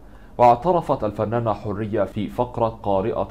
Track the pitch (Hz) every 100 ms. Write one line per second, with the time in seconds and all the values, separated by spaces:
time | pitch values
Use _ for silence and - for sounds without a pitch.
0 | - - - - 120 120 160 175 165 135
1 | 107 104 104 120 117 101 107 98 107 107
2 | 95 107 98 - 120 - 113 113 101 98
3 | 87 - 98